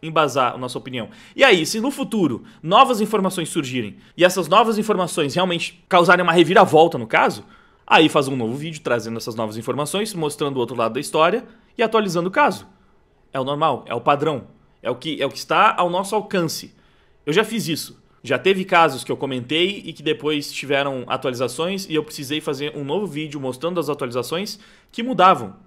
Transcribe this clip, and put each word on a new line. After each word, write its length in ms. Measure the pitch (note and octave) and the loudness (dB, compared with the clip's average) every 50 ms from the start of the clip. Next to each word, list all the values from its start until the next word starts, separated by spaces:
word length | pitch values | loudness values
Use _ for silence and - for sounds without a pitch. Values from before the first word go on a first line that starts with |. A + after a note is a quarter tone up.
| - | -10
embasar 500 | D#3+ D#3+ E3 D#3 C#3+ B2 C#3 B2+ A#2+ - | -2 0 0 0 2 2 0 0 0 -2
a 40 | |
nossa 200 | B2 B2+ B2+ - | -4 -8 -8 -10
opinião. 320 | C3 A2 C3 B2+ B2 A2 - - - - - - | -10 -10 -10 -10 -10 -10 -10 -14 -20 -20 -10 0
E 80 | - C4 | 4 6
aí, 220 | C4 G#3 E3+ D#3 | 6 6 4 2
se 140 | - - A3 | 0 -2 -2
no 80 | G#3+ C#4+ | -4 -4
futuro 540 | C4+ C#4 C4 F#3+ A#3 G#3+ F3 C3+ A#2 G2 - - - _ | -4 -4 -6 -4 0 0 0 0 -2 -4 -10 -16 -20 _
novas 400 | - D#3 F#3+ A#3 C4+ B3 B3+ G3+ | -2 2 4 6 6 4 2 0
informações 480 | G#3+ G3+ A3 G#3 F#3+ F#3 F#3+ F3+ D#3+ - | 0 0 0 0 -2 -2 -2 -4 -6 -4
surgirem 480 | - F3 C#3+ B2 B2+ B2 A2 G2+ - - - _ _ | -4 -4 -4 -4 -4 -6 -6 -6 -10 -16 -20 _ _
e 80 | - E3+ | 4 4
essas 240 | F3+ F#3 G3 E3+ | 4 4 0 0
novas 300 | D3 F#3 G#3+ A#3+ A3+ A3+ | 4 4 4 4 4 2
informações 560 | G#3 G#3+ G#3+ G3+ F#3 F3+ D#3+ - F3+ D3+ C#3 C3 | 0 0 0 0 0 -2 -2 -2 -2 -2 0 0
realmente 480 | E3+ F#3+ F#3 E3+ E3+ - - - _ _ - | 0 0 0 -2 -4 -6 -8 -12 _ _ 4
causarem 320 | F#3+ F3 F3 F3 F3+ F3+ F3+ | 4 6 8 8 6 6 4
uma 80 | E3+ | 4
reviravolta 680 | E3 F3+ E3+ D3 F#3+ A3 - - C#3+ D#3 E3 E3+ E3 | 4 4 6 8 8 6 8 8 8 6 6 6 2
no 100 | C3 A2+ | -2 -2
caso, 360 | A2 - D#3+ A#3 A#3 - G#2+ - - - _ _ _ _ _ _ | 0 2 2 2 2 0 -4 -12 -20 -20 _ _ _ _ _ _
aí 200 | - - - D#3+ | 4 6 6 6
faz 200 | D3 D3+ D#3 C#3 | 6 4 2 0
um 80 | C3+ C3+ | 0 -2
novo 180 | B2+ A2+ A2 B2 | -4 -4 -4 -6
vídeo 280 | C#3+ F3 E3+ D#3+ D#3 | -6 -8 -10 -12 -8
trazendo 360 | - D3 A#2+ A#2 G#2 A2+ A2+ | -4 -2 -2 -2 -2 -4 -8
essas 180 | A2+ - B2+ A2 | -8 -8 -8 -6
novas 220 | A2+ A2+ G#2+ G#2+ | -6 -6 -6 -6
informações, 560 | A#2 A2 C3 A#2+ C3 D3 C#3+ - G3 G#3 G#3+ - | -6 -6 -4 -4 -4 -4 -4 -4 -4 -4 -6 -6
mostrando 440 | E3+ D#3 D3 D3 - D3+ C#3+ C3+ | -6 -6 -6 -4 -4 -4 -4 -2
o 20 | B2+ | -2
outro 180 | A#2+ A2+ C3 | -4 -2 -2
lado 160 | A#2+ A2+ A2+ A2+ | -2 -2 -2 -2
da 60 | C#3+ | -4
história 440 | C#3+ - - D#3 D#3+ F3 G3 B3 - - - _ _ _ _ | -6 -2 2 2 2 2 2 -2 -6 -10 -20 _ _ _ _
e 40 | - A3+ | -2 0
atualizando 460 | A3 A3+ A3 G#3+ F#3+ D#3+ F3 E3+ F#3 | 2 2 0 0 0 -2 -2 -4 0
o 20 | |
caso. 360 | F#3+ D4 D4 - - G#2+ - - _ _ _ _ _ _ _ _ _ _ _ _ - | 2 2 2 2 0 -4 -10 -20 _ _ _ _ _ _ _ _ _ _ _ _ -6
É 60 | C3+ | -4
o 40 | B2+ | -4
normal, 400 | C3+ D3 D3 D#3+ D#3+ B2+ A2 - | -4 -2 0 0 0 0 -2 -4
é 80 | - A2+ | -6 -8
o 40 | A#2+ | -2
padrão, 440 | A#2+ D3+ C#3+ C#3 D3 D#3 D3 A#2+ - - _ _ _ _ _ _ | 2 2 2 2 0 -2 -2 -4 -8 -14 _ _ _ _ _ _
é 80 | - A2+ | -6 -6
o 40 | B2 | -6
que, 260 | B2 - D#3+ C#3+ - | -6 -6 -8 -4 -4
é 40 | C3 | -4
o 40 | C3+ | -4
que 80 | - | -6
está 360 | - - - D#3+ F3 G3+ G#3+ - | -8 -4 0 4 4 4 4 4
ao 140 | - F3+ F3 | 2 0 0
nosso 240 | F3 F#3 G3 G3 A3 | -2 -4 -4 -2 -4
alcance. 580 | G#3+ G3 G#3 - F#3+ E3+ D3+ - - - - _ _ _ _ _ _ _ _ _ _ _ | -4 -4 -2 -2 -2 -2 -2 -4 -8 -14 -16 _ _ _ _ _ _ _ _ _ _ _
Eu 80 | - D3+ | 0 0
já 100 | G3+ A3 | 0 0
fiz 240 | A3 A3+ A3 D3+ | 0 -2 -4 -4
isso. 320 | D#3 E3 - - - - _ _ _ _ _ - | -4 -6 -6 -8 -12 -16 _ _ _ _ _ -4
Já 140 | B2 C3+ | -2 -2
teve 260 | B2+ - F#3 G3 F#3 F#3 | 2 2 2 2 0 0
casos 400 | - F#3 E3+ E3 D3+ C3+ A#2+ - | 2 4 4 4 4 2 -2 -6
que 80 | - | -6
eu 60 | C3 | -6
comentei 640 | A#2 D3 C3+ C3 B2+ A#2+ B2 D3+ D#3+ F3+ G3 G3+ G3 - | -4 -4 -6 -6 -6 -6 -4 -2 0 0 -2 -2 -6 -12
e 60 | D#3+ | -14
que 120 | D#3 - D3 | -14 -6 -4
depois 480 | D#3 D3+ D3+ C#3+ D3+ D#3 D3 C#3+ - | -4 -4 -2 -2 -4 -4 -4 -6 -8
tiveram 520 | - - - C3+ C#3+ C#3 C#3+ C#3+ C3+ B2+ A#2+ | -10 -10 -4 -2 -2 0 0 -2 -4 -8 -6
atualizações 800 | A#2+ C3 B2+ - C3+ B2 A#2+ C3 A#2+ - - D#3+ F3+ G3 F#3 F#3+ - | -6 -6 -4 -4 -4 -4 -4 -4 -4 -4 -4 -6 -4 -6 -8 -8 -4
e 60 | D#3 | -4
eu 80 | D3+ D3+ | -4 -4
precisei 360 | D3+ - - C#3+ B2 D3 D#3 | -6 -8 -12 -8 -6 -6 -6
fazer 320 | D3 D#3+ C#3+ C3 D3 D3 - | -4 -6 -6 -6 -6 -8 -8
um 80 | D3 C#3 | -8 -6
novo 240 | C#3 D#3 G3 G#3+ | -4 -4 -4 -4
vídeo 320 | F3 C#3+ D3+ D#3 D3+ C#3 D3+ | -6 -8 -8 -8 -8 -10 -8
mostrando 400 | C3+ B2+ B2+ B2+ D#3+ E3+ F3+ F3 | -8 -8 -6 -6 -6 -4 -4 -4
as 100 | D3+ D3 | -4 -4
atualizações 720 | C#3+ - C#3+ B2 A#2 B2+ A#2 A#2+ D#3 F3 G3+ G#3+ - - - _ _ _ _ _ | -4 -6 -6 -6 -4 -6 -6 -4 -6 -6 -6 -8 -12 -16 -20 _ _ _ _ _
que 100 | - - A#3 | -10 -8 -6
mudavam, 520 | B3+ B3+ E3+ F3+ F#3+ F3+ C3+ A#2 F#2+ G2 - _ | -4 2 4 6 6 6 4 0 -8 -14 -18 _